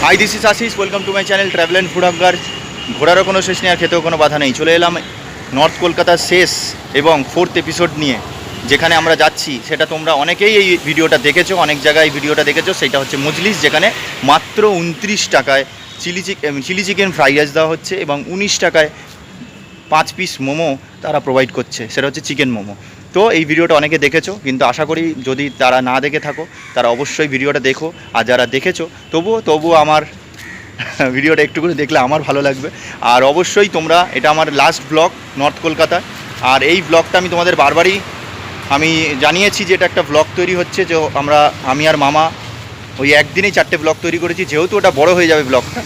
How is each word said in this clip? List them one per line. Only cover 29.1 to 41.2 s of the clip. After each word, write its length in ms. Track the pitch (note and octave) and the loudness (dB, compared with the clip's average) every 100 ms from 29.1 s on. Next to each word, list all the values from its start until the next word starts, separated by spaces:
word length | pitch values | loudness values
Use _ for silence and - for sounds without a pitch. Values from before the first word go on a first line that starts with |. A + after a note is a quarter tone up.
তবুও, 240 | D#3+ F3 A3+ A3 | -4 -2 -2 0
তবুও 260 | D#3 D#3+ E3 | 0 4 4
আমার 180 | D3+ D#3 D3+ - - - - - | 4 2 0 -14 -20 -20 -18 -18
<laughs> 580 | - - - - C3+ B2+ | -20 -14 -12 -4 -2 0
ভিডিওটা 260 | C#3+ D3+ D3 | 2 2 0
একটু 120 | - | -2
করে 100 | E3 D3+ | -4 -2
দেখলে 160 | C#3 D3+ B2+ | 0 0 2
আমার 140 | D3+ C#3+ | 0 0
ভালো 140 | C#3 C#3 | 0 0
লাগবে। 220 | C3+ D3 - - - A#2 | -2 -8 -12 -16 -6 2
আর 80 | A#2+ C3+ | 4 4
অবশ্যই 380 | D3 F3+ - G#3 E3+ | 2 0 2 2 0
তোমরা, 200 | D#3+ E3+ F3+ - | 2 2 2 0
এটা 100 | D3+ D#3 | 2 2
আমার 120 | D#3+ C#3+ | 0 2
লাস্ট 200 | C#3+ E3 C#3 | 2 0 -2
ব্লগ 180 | D#3 E3+ - - C3+ | 2 2 0 -14 -2
নর্থ 160 | C#3+ - E3 | -2 -2 -6
কলকাতা, 320 | D3+ D#3+ E3+ - - - - B2+ | 0 0 0 -6 -16 -16 -4 2
আর 80 | C3 C3+ | 2 4
এই 80 | F3+ D#3 | 0 2
ব্লগটা 260 | E3 E3 F#3+ | 2 4 0
আমি 80 | F3+ | 0
তোমাদের 220 | E3+ F3 E3 | 0 0 4
বারবারই 320 | C#3+ D3 F3 G3 F#3 - - - - - - C#3 | 4 4 2 0 -6 -14 -14 -14 -14 -14 -4 0
আমি 140 | D#3+ D#3+ D#3+ C#3+ | 2 0 -2 0
জানিয়েছি 380 | D3 E3+ G3+ - F#3+ | 0 2 0 0 0
যে 60 | F3 | 0
এটা 80 | F3+ | 2
একটা 140 | - D3+ | 0 0
ব্লগ 160 | D3 D#3 - | 2 2 0
তৈরি 160 | F3 F3+ | -2 -2
হচ্ছে, 220 | F3 - F3+ | -4 -2 -2
যে 60 | E3 D3+ | 0 0
আমরা, 200 | C#3+ | -2